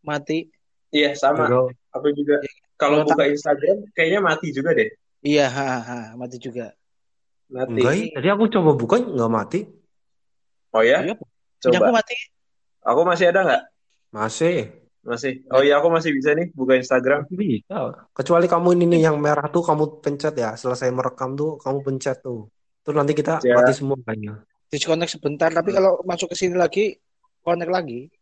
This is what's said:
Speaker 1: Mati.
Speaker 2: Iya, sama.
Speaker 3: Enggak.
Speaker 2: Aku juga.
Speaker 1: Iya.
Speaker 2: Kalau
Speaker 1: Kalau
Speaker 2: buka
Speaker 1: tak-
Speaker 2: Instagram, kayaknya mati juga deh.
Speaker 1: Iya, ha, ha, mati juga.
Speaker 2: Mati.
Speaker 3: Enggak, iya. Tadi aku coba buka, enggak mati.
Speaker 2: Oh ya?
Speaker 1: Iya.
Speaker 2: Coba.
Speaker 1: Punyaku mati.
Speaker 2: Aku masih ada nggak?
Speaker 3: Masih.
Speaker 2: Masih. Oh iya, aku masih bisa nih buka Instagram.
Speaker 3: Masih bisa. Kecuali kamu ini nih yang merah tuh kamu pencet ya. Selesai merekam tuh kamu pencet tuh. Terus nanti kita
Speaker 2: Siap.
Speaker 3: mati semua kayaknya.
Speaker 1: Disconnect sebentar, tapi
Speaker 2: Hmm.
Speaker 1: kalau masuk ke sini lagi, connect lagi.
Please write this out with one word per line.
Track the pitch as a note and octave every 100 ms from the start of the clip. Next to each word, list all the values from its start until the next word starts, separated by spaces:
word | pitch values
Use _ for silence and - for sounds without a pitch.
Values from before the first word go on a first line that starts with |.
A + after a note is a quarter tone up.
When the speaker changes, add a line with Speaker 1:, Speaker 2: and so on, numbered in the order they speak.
Speaker 1:
Mati. | D3+ D3 C#3+ D#3+ - _ _ _ _
Speaker 2:
Iya, | D3 C#3+ C#3+
sama. | C3+ D3+ D3
Speaker 3:
Enggak. | B2 B2+ B2 _
Speaker 2:
Aku | C3 D3
juga. | C#3+ C#3+ C#3+
Speaker 1:
Iya. | C#3 - _ _
Speaker 2:
Kalau | D3 D3+
Speaker 1:
Kalau | D3
Speaker 2:
buka | D3
Speaker 1:
tak- | C#3+
Speaker 2:
Instagram, | D3 D3+ C#3+ D#3 G3+ -
kayaknya | - E3 G3+
mati | F#3 D#3 E3
juga | C3+ D3+
deh. | C3+ G#2+ - _ _
Speaker 1:
Iya, | C#3+ D3 C3+
ha, | B2+ C#3 B2+
ha, | A#2 B2 A2
mati | A#2 B2 B2+
juga. | B2+ A#2+ A2 _ _ _ _ _ _ _ _
Speaker 2:
Mati. | C3 B2+
Speaker 3:
Enggak, | A#2 B2
iya. | E3+ A3
Tadi | C#3 D#3
aku | G3+ A3
coba | A3+ D#3+
buka, | B2+ A2+ A3+
enggak | B3 C#3+ A2+
mati. | A2+ G2+ F3+ - _ _ _ _ _ _ _ _ _ _
Speaker 2:
Oh | A2
ya? | A2+ D3+
Speaker 1:
Iya. | D#3+ A3+ - _ _ _
Speaker 2:
Coba. | -
Speaker 1:
Punyaku | F3 G#3+
mati. | A#3 - A#3+ - _ _ _ _ _
Speaker 2:
Aku | - B2+
masih | F3 E3+ F3
ada | F3+
nggak? | F3 B2 - _ _ _ _
Speaker 3:
Masih. | A2 A2 - E3 F3 G#2+ - _ _
Speaker 2:
Masih. | - A#2 C#3 B2+ -
Oh | C3
iya, | C#3+ C#3+
aku | E3
masih | E3 D#3+
bisa | C#3 C#3+
nih | D3+ F3
buka | C3+ C3
Instagram. | C3 B2+ B2+ B2+ C#3+
Speaker 3:
Masih | D3 F#3
bisa. | G3+ A2 _ G3 A#2+ - _
Kecuali | - C3 E3+ E3+
kamu | E3+ F3
ini | F3 F3
nih | E3+ D#3+
yang | D3
merah | D3 D3 D3
tuh | E3+
kamu | E3+ D3+ D3+ -
pencet | D3 C#3+ D3+
ya. | D3 A2+
Selesai | A2 B2+ B2 B2+
merekam | B2+ B2+ B2+ C3
tuh | C#3 D3+ C#3+
kamu | C3+ C#3
pencet | C#3 C3+ C#3 B2+
tuh. | C3 A#2 G#2 _ _ _
Terus | - D3
nanti | C#3+
kita | D3+ D3 D#3+
Speaker 2:
Siap. | B2 A#2+
Speaker 3:
mati | B2+
semua | C3+ C#3 C3+
kayaknya. | A#2 A2 G#2 G#2+ _ _ _
Speaker 1:
Disconnect | D3 E3 E3 E3+
sebentar, | D#3 C#3+ C#3+ E3
tapi | D#3+ E3+
Speaker 2:
Hmm. | F#3+
Speaker 1:
kalau | F#3+ F3+
masuk | F#3 F3 F3+
ke | F3+
sini | F#3
lagi, | F3+ E3+ F#3+ G#3+ - _ _ _ _
connect | - E3+ E3+
lagi. | F#3 D#3+ A#2+ D3 _